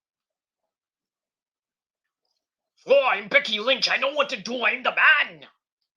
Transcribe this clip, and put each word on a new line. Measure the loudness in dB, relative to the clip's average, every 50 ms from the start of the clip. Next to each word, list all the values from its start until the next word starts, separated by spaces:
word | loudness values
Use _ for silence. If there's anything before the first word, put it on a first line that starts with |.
| _ _ _ _ _ _ _ _ _ _ _ _ _ _ _ _ _ _ _ _ _ _ _ _ _ _ _ _ _ _ _ _ _ _ _ _ _ _ _ _ _ _ _ _ _ _ _ _ _ _ _ _ _ _ _ _ _ 2
Oh, | 4 4 4 4
I'm | 0 -2 -2 0
Becky | 0 0 0 0 -4 -4
Lynch. | -2 0 -2 0 0 -2
I | -2 0
know | -2 -2 -2
what | -2 -2 -2
to | -4 -8
do. | -8 -8 -8 -4 -2
I'm | -2 -2 -2 -2
the | -4
man. | -2 2 4 4 4 4 2 -2 -6 -16 -20 -20 _ _ _ _ _ _ _ _ _